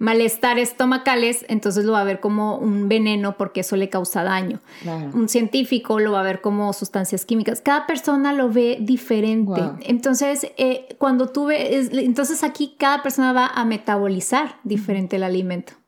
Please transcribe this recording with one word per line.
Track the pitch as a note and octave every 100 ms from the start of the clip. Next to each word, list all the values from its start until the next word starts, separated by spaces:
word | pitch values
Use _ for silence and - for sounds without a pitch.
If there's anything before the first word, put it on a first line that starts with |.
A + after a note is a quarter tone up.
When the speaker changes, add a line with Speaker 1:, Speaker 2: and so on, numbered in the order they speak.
Speaker 1:
malestar | A3+ A3+ A3+ A3+ B3 A#3+
estomacales, | A#3+ - B3+ B3+ C4 B3 A#3 A#3+ -
entonces | G#3+ G#3 F#3+
lo | G#3
va | A3
a |
ver | G3 G3
como | G#3 G#3 G#3+ G3+
un | A3 G3+ G3+
veneno | A3 G#3+ G#3 G3+ G3+
porque | G3 -
eso | F#3
le | G3 G3
causa | F#3+ F3+ G3
daño. | F3+ F#3+ F#3 G#3+ - -
Speaker 2:
Claro. | E3+ E3 D3
Speaker 1:
Un | A#3 A3
científico | A#3+ A3+ C4+ B3+ B3 A#3+ G#3+
lo | G#3+
va | G3+
a |
ver | F#3+ F#3
como | - G3+ G#3
sustancias | G3 G3 G3 F#3 F#3
químicas. | - A3+ G#3+ A#3
Cada | - C#4+ -
persona | D#4 - C#4+ C#4+
lo | C#4+ B3
ve | A3+ A#3+ A#3+
diferente. | G#3+ B3+ - A3 G#3+ A3 G3+ F3+
Speaker 2:
Guau. | F3+ -
Speaker 1:
Entonces, | - A#3+ C4+ C4 C#4+ C#4+ - -
eh, | B3+ B3+ - -
cuando | C#4 B3+ B3+
tú | C#4+ C#4+
ves, | D4+ - C4+ B3
entonces | C4 C4 A#3+ C#4 D#4
aquí | D4+ - D4 -
cada | C#4 C#4
persona | C#4 C4+ B3+
va | B3+ B3+
a | -
metabolizar | A3+ G#3+ A3 G3+ G3+ F#3+ - B3+ D4+ -
diferente | A3 G#3 G#3+ G3 F#3 F#3+
Speaker 2:
Ujú. |
Speaker 1:
el |
alimento. | F#3 F#3 F#3 F3+ - -